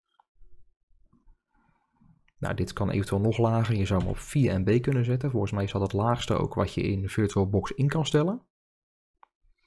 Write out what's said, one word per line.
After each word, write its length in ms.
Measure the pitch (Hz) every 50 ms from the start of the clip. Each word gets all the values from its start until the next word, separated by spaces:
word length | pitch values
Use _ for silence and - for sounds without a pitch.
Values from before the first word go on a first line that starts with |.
| _ _ _ _ _ _ _ - - - - - - _ _ _ _ _ _ _ _ _ _ _ _ - - _ _ _ _ _ _ _ _ _ _ _ _ _ _ - - _ _ _ _ -
Nou, 160 | - 98 -
dit 180 | - 92 - -
kan 160 | - 101 95
eventueel 320 | - 98 98 - 98 98
nog 160 | 104 113 107
lager. 380 | - 117 110 113 117 113 117 113
Je 100 | 101 95
zou 140 | 90 101 90
hem 100 | 90 95
op 80 | 98
vier 420 | - - - - 147 123 95 95 95
M 40 | 95
B 180 | 104 110 120
kunnen 240 | 123 147 135 123 120
zetten. 260 | 123 123 123 147 139
Volgens 200 | 123 104 101 98
mij 120 | 107 101 101
is 80 | 101
dat 100 | - 95
het 120 | 98 98 -
laagste 400 | 98 107 120 120 - - - 107
ook 200 | - - - -
wat 200 | 98 98 - -
je 80 | -
in 280 | 101 104 101 98 98 95
VirtualBox 600 | - 113 107 98 - 101 95 95 101 95 92 -
in 160 | - - 135
kan 180 | 143 160 160 143
stellen. 400 | - - 147 156 185 220 254 - _ _ _ _ _ _ _ _ _ _ _ _ _ _ _ _ _ _ _ _ _ _ _ _